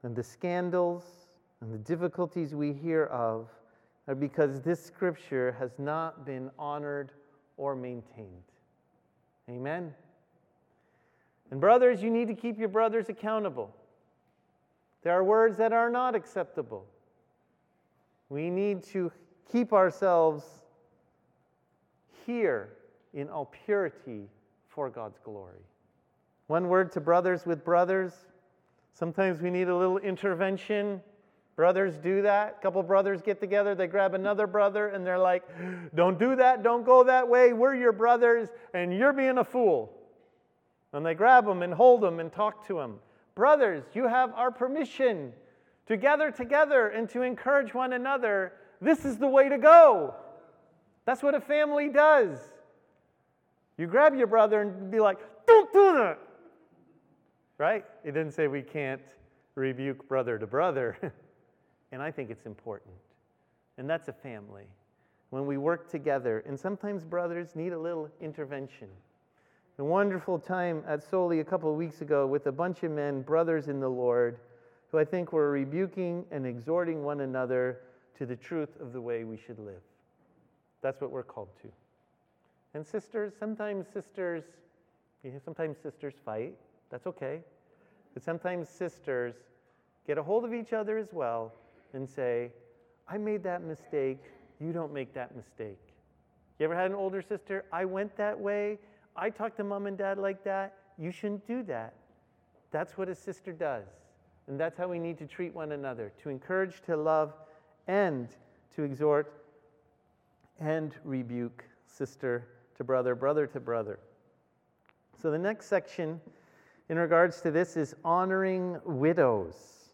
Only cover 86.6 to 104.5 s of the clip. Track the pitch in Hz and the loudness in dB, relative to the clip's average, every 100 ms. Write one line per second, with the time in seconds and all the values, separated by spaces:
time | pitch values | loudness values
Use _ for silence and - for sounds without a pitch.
86.6 | _ _ _ 123 180 175 135 156 170 _ | _ _ _ -12 -12 -10 -10 -10 -16 _
87.6 | _ _ _ _ _ - - 165 180 180 | _ _ _ _ _ -14 -10 -8 -6 -8
88.6 | 156 - 175 - - 127 120 117 _ _ | -10 -10 -10 -10 -6 -4 -6 -10 _ _
89.6 | _ _ _ _ - 147 151 214 233 233 | _ _ _ _ -6 -6 -2 -2 -2 -10
90.6 | 220 220 214 220 208 175 123 117 113 - | -6 -6 -4 -6 -8 -6 -4 -4 -8 -14
91.6 | _ _ _ 131 135 139 123 120 120 - | _ _ _ -14 -12 -6 -4 -4 -6 -14
92.6 | _ _ _ _ - 202 214 214 180 180 | _ _ _ _ -12 -8 -6 -6 -6 -8
93.6 | 170 156 - 151 135 135 - - - _ | -10 -14 -8 -4 -4 -6 -14 -20 -20 _
94.6 | 156 170 151 147 127 135 123 123 110 - | -10 -8 -8 -10 -10 -12 -14 -16 -20 -14
95.6 | 110 95 _ _ _ _ _ _ _ _ | -14 -14 _ _ _ _ _ _ _ _
96.6 | 156 170 190 202 190 190 190 208 - 196 | -4 -2 -4 -4 -6 -6 -8 -10 -8 -10
97.6 | - 165 190 190 208 208 208 214 202 208 | -8 -6 -6 -6 -8 -6 -6 -4 -6 -4
98.6 | 208 208 _ _ _ - 196 220 220 226 | -4 -8 _ _ _ -8 -8 -6 -10 -8
99.6 | 202 202 202 196 196 196 196 190 202 196 | -8 -6 -8 -6 -6 -4 -6 -6 -6 -6
100.6 | 196 - _ - 165 175 208 202 208 247 | -6 -12 _ -12 -12 -8 -8 -8 -8 -10
101.6 | 208 120 113 _ _ _ _ _ _ _ | -8 -10 -10 _ _ _ _ _ _ _
102.6 | _ 151 170 - 185 180 - 180 - 160 | _ -8 -8 -8 -8 -8 -12 -14 -16 -8
103.6 | 160 123 95 - _ _ _ _ - | -6 -6 -10 -20 _ _ _ _ -14